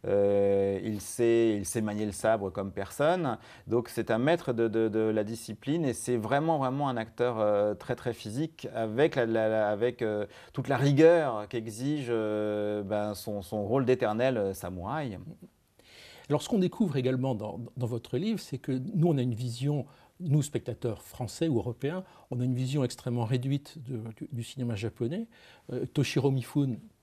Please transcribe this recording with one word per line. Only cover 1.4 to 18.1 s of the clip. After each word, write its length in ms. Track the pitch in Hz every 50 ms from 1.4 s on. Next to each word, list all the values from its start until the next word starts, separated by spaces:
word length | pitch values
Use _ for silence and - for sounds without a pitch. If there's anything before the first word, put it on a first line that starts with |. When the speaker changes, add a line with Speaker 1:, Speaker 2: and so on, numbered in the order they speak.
| 117 113 107
Speaker 1:
il 80 | 101 98
sait 160 | - - 117
manier 240 | 107 107 104 104 107
le 60 | 104
sabre 380 | 98 - - 110 113 107 98 95
comme 220 | 90 101 98 98
personne. 640 | 95 101 98 - - - 143 156 180 185 165 131 110 - - - - - -
Donc, 220 | - 110 123 117 -
c'est 220 | - - - -
un 80 | 113 113
maître 340 | 127 147 175 170 - -
de, 160 | 120 113 117 113
de, 200 | 104 113 113 110
de 120 | 104 110
la 240 | 110 110 107 107 104
discipline 600 | 104 117 113 - - 107 - - 135 147 170 160
et 100 | 135 113
c'est 220 | - - - 123
vraiment, 420 | 117 107 107 139 143 156 165 160 147
vraiment 300 | 135 127 131 143 143 139
un 80 | 123
acteur, 420 | 117 110 113 - - 120 123 120 110
euh, 360 | 107 104 104 101 104 107 104
très, 220 | - - - 123
très 160 | - - 127
physique 560 | 113 - - 110 107 131 160 160 - - - 107 110
avec 420 | 113 113 110 107 120 151 - -
la, 100 | 139 117
la, 220 | 113 113 113 110 110
la, 200 | 110 110 107 104
avec, 320 | 107 101 117 123 123 -
euh, 240 | 120 110 107 104 104 - - - - -
toute 160 | - - 131 -
la 80 | 139
rigueur 720 | 120 139 143 143 135 160 165 175 170 156 135 113 107 107 104
qu'exige, 600 | - 117 113 117 107 107 127 143 151 147 131 117
euh, 720 | 120 113 107 107 107 107 107 107 104 104 104 104 104 104
ben, 320 | 101 95 104 104 104 107 104
son, 280 | - - 110 104 101
son 220 | 92 - 110 107 101
rôle 200 | 98 120 139 131
d'éternel, 520 | 113 127 127 127 107 107 113 123 135 127
euh, 160 | 117 101 98 92
samouraï. 640 | - - 90 92 90 85 104 139 156 147 123 98 90 - 156 - - - - _ _ _ _ _ - _ - - - - - - - - -
Speaker 2:
Alors, 140 | 143 147
ce 60 | - -
qu'on 100 | 247 202
découvre 380 | 185 175 - - 226 180 131
également 380 | 139 120 127 131 127 127 135 123
dans, 260 | 101 107 107 - 110 120 - -
dans 100 | - 123
votre 300 | 113 123 117 - -